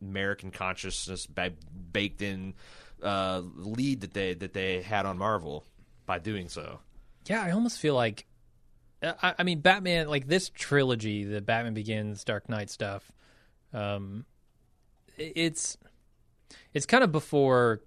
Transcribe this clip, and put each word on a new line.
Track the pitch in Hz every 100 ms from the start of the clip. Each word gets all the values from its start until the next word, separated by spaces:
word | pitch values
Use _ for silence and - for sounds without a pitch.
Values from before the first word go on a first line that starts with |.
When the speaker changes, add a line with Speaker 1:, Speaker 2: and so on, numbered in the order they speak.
Speaker 1:
American | 98 98 98 101 95
consciousness | - 92 92 98 - - 92 -
ba-, | - 90 82 - 92 87
baked | 104 101 -
in, | 101 95 95 - - - - -
uh, | 101 98 95 92 90 71
lead | 98 113 139 131
that | 98
they, | 101 95
that | 85 95
they | 98 95 92
had | 90 104 98
on | 92
Marvel | 104 104 80 76 - - - -
by | - 90
doing | 87 104 87
so. | - 76 - - - - -
Speaker 2:
Yeah, | - 220
I | 185
almost | 196 233 -
feel | 151
like, | 135 113 101 - - - _ - - - _
uh, | 160 -
I, | 185 180
I |
mean, | 180 160
Batman, | 180 196 185 170 151
like, | 147 135
this | 185 -
trilogy, | - - 143 131 117 107 104
the | 101 104
Batman | 101 113 117
Begins, | 110 107 107 107 101
Dark | - 104 -
Knight | 110 101
stuff, | - 104 98 - - _ _ _ _ _
um, | 117 101 101 98 101 - _ _ _ _ _ _ _ _ -
i-, | 156
it's, | 156 165 156 - - - _ _ _ _ _ - - -
it's | 147
kind | - 240
of | 233
before | 156 - 147 135 127 120 110